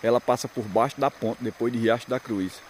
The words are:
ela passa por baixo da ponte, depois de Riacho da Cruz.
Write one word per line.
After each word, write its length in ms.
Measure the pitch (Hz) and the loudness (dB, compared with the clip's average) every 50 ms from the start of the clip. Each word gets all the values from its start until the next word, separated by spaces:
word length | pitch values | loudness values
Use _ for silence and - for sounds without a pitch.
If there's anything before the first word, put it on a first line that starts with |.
| - | 4
ela 160 | 113 120 120 | 4 2 4
passa 300 | - - 123 123 - 120 | 4 2 0 0 0 -6
por 160 | - 131 110 | -6 -6 -6
baixo 340 | 107 92 110 117 139 - - | 0 2 2 2 2 0 0
da 100 | 139 135 | 0 0
ponte, 320 | - - - 110 113 - | 0 -2 -4 -4 -4 -2
depois 300 | 123 110 101 - 117 120 | -6 -6 -4 -2 -2 -2
de 80 | 123 117 | 0 2
Riacho 300 | 113 110 113 120 - - | 2 2 2 2 0 -4
da 100 | 127 127 | -6 -6
Cruz. 420 | - 117 110 98 92 90 - - - | -4 -4 -4 -4 -4 -4 -6 -12 -20